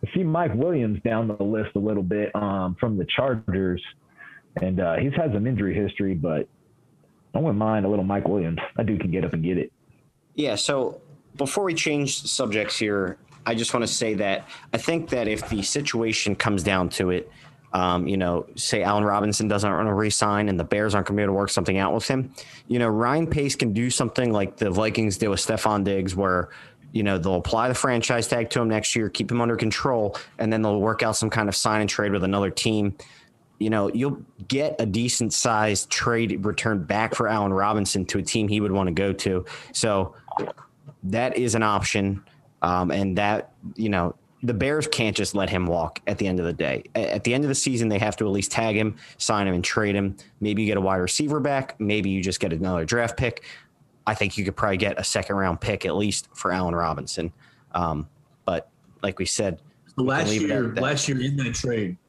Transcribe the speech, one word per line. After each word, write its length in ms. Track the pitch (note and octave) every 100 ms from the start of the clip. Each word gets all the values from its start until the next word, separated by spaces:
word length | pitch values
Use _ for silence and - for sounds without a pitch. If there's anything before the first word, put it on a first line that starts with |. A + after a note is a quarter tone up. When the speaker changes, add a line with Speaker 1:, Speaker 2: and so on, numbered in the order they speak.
| -
Speaker 1:
I 80 |
see 100 | F3+
Mike 300 | F3 D#3+ E3+
Williams 460 | A2 D#3+ E3 A2+ G2
down 260 | B2 A2+ A2+
the 140 | G#2
list 280 | G2+ G#2+ G#2+ G#2
a 40 |
little 240 | G#2 G#2
bit, 320 | F#2 G#2 G#2 -
um, 400 | G#2 G2 F#2 F2+
from 180 | A#2+ G#2
the 80 | E2+
Chargers, 760 | - C3+ A#2 A2 F#2 F#2+ F2+ - - _ - - - _ -
and, 180 | F#2 F#2
uh, 180 | F2 E2
he's 160 | C3 C#3
had 160 | D#3+
some 140 | G#2+ A2+
injury 260 | A#2 G2
history, 400 | F#2+ G2 - G2
but 340 | F2 E2 D2+ - _ _ _ _ _ _ _ _ -
I 40 |
wouldn't 200 | D#3+ G#2
mind 260 | A2 A2 F#2+
a 40 |
little 160 | G#2 F#2+
Mike 220 | G2+ -
Williams. 300 | G2+ E2 E2 - -
That 100 | A2
dude 120 | G#2
can 120 | F#2
get 120 | F2+
up 100 | F2
and 100 | E2+
get 160 | E2 F2+
it. 120 | - _ _ _ _ _ _
Speaker 2:
Yeah, 220 | - D3 G#2
so 460 | - C#3+ A#2+ - - - _ -
before 300 | C#3 - G3
we 100 | D#3+
change 480 | - D3 C#3 -
subjects 560 | - - B2 G#2 G#2 -
here, 380 | G#2+ G2+ F#2 F#2+ - - -
I 80 |
just 200 | A#2 A#2 B2
wanna 100 | A2
say 300 | - A2+ G2+
that 320 | G2+ G2 - - -
I 40 | A#2
think 320 | - E3 E3
that 180 | B2+ A2
if 200 | G#2+ -
the 140 | G#2+
situation 720 | G2 D3 C#3+ A#2 A2+ G#2+ G#2 G2
comes 280 | A#2 G2+
down 260 | F2 F#2+ F2
to 200 | - F2+
it, 180 | F2+ - - - - -
um, 340 | F#2 F2+ F2+ F2
you 100 | G2
know, 300 | F2+ F2 - -
say 260 | - A2
Allen 220 | F#2 G#2
Robinson 440 | G#2 G2+ G#2 G2+ G#2+
doesn't 240 | G#2 G#2
wanna 220 | E2+ A2
re-sign 560 | G2 G#2+ - G#2+ G2+ G#2
and 100 | F#2
the 40 |
Bears 320 | E2 G#2 G#2+ G2+
aren't 100 | F#2+
gonna 120 | G2+
be 60 |
able 100 | G#2
to 40 | G2
work 140 | G2+
something 260 | - F2+ F#2+
out 160 | F#2+
with 140 | A2 -
him, 260 | C3+ C3 - - - -
you 120 | B2
know, 80 | A#2
Ryan 400 | G#2+ A#2+ D#3 D#3+
Pace 280 | D3+ C#3+ -
can 160 | A#2+
do 200 | G#2 B2
something 400 | - A#2+ - B2
like 260 | G#2+ F#2+ -
the 140 | G#2+
Vikings 460 | F2+ A2 A2 G#2+ F#2+
did 100 | G#2+
with 140 | F#2+
Stefon 420 | - A2 A2 G#2
Diggs, 320 | G2 G2 F#2+ F#2
where, 340 | G2 F2+ F2 - - - -
you 120 | A2+
know, 160 | G#2 F#2+
they'll 160 | F2 F#2
apply 320 | - A2+ B2
the 80 | B2
franchise 520 | C#3 A#2+ - A#2+ A2
tag 220 | B2 A2+
to 100 | C3
him 80 | A2+
next 260 | A2 G#2 A#2
year, 140 | G#2+
keep 200 | - G2+
him 120 | A#2+
under 160 | A#2 A2+
control, 600 | A2+ - C#3+ A#2+ G#2 - - -
and 120 | A2+
then 120 | A2
they'll 180 | A2 G#2
work 220 | G#2 A2
out 120 | A#2 A2
some 140 | A2+
kind 200 | A2 G#2
of 60 | F#2+
sign 260 | A2+ G#2+
and 80 | G#2+
trade 240 | - G#2
with 100 | G2
another 260 | F#2 G2+ G2
team. 460 | - A#2 G#2+ G2+ - - - - _ _ _
You 120 | G#2+
know, 180 | A2 G2+
you'll 300 | A#2 C3+ C3+ - - F#2+
get 280 | C3+ D3 -
a 80 | A2+
decent 480 | G#2+ A#2+ - A2+
sized 560 | - B2 A2 G#2+ G2 -
trade 560 | - - A#2 A2+ F#2+ G2+
return 380 | G2+ A2+ G#2
back 320 | D#2 G2+ A2 -
for 120 | A2+
Allen 240 | A2 G2+
Robinson 540 | F#2+ G2+ G#2+ G2 G2+ F#2
to 140 | G2+
a 20 |
team 260 | F2+ A#2 G#2
he 140 | G#2
would 100 | G#2
wanna 200 | F#2+ F#2
go 200 | E2+ G2
to. 320 | F#2 G2+ F#2 - - -
So 400 | - A#2 G2 F#2 - - - - - - _ - -
that 320 | F#2 A2 B2+ -
is 180 | B2 A2
an 80 |
option. 600 | A2 G2+ G2 G#2+ G2 G2 - - _ _
Um, 300 | E2+ F2+ F2+
and 260 | D#2 G2 F#2
that, 360 | G#2 G#2+ - _ - -
you 140 | A2
know, 260 | G2 F2 - _ _
the 100 | A#2+
Bears 340 | G#2+ C3+ D3+ D3
can't 280 | - A2 G2+
just 180 | G2
let 160 | G2+ F#2
him 160 | F#2 F2
walk 360 | E2+ D#2+ - -
at 140 | G2+
the 80 | G2
end 120 | F#2
of 60 | E2+
the 80 |
day. 300 | D#2+ D#2 B1 -
A-, 200 | A2 G#2+
at 100 | G#2
the 100 | A#2
end 120 | B2+ D3
of 40 |
the 60 | C3+
season, 320 | - B2 A2+
they 100 | G2+
have 180 | G#2+ -
to 80 | G#2+
at 60 |
least 200 | G2+ G2
tag 240 | - A2+ G#2
him, 200 | A2 G#2+ - -
sign 300 | - G#2+ G2
him, 80 | F2+
and 80 |
trade 320 | F2 - G#2 G2+
him. 200 | G2 G2 - _
Maybe 220 | G#2+ G#2+
you 60 | G#2+
get 100 | G2+
a 40 |
wide 160 | F#2+ F#2+
receiver 420 | F2+ - D3+ D3
back. 400 | C#3 C#3 C3 -
Maybe 320 | G#2+ G#2+ G2
you 100 | F#2+
just 180 | F#2 F2
get 140 | G2
another 320 | E2 F#2 F2+ D#2+
draft 320 | A#2 A#2 -
pick. 260 | B2 - - - - _ _ _ -
I 80 |
think 240 | A2 G#2 -
you 80 | G2
could 100 | -
probably 220 | G#2+ F#2+
get 220 | G#2 -
a 40 |
second 320 | G2 G#2+ F#2+ G2+
round 260 | F#2+ E2+
pick 240 | - G2 F#2
at 100 | D#2+
least 340 | G#2 F#2+ - -
for 160 | F#2+
Allen 240 | F2+ F2+ E2+
Robinson. 580 | E2 C#2+ B1+ - E2+ - - _ _
Um, 340 | - E2+ D2+ D2+ _ _ _ -
but 240 | E2 - _ _ -
like 160 | G2+ F#2+
we 80 | F#2
said, 340 | - G2+ D#2+ - _ -
Speaker 3:
So 60 | -
Speaker 2:
we 60 |
can 20 | B2+
Speaker 3:
last 240 | C#3 C3
Speaker 2:
leave 140 | D3+
it 40 | D3+
Speaker 3:
year, 200 | C3+ A#2
Speaker 2:
at 60 | G#2+
that. 60 |
Speaker 3:
last 260 | C3 C#3 -
year 120 | C3
in 160 | C3 C#3+
that 180 | B2 -
trade 420 | C3 A#2 G2 F2+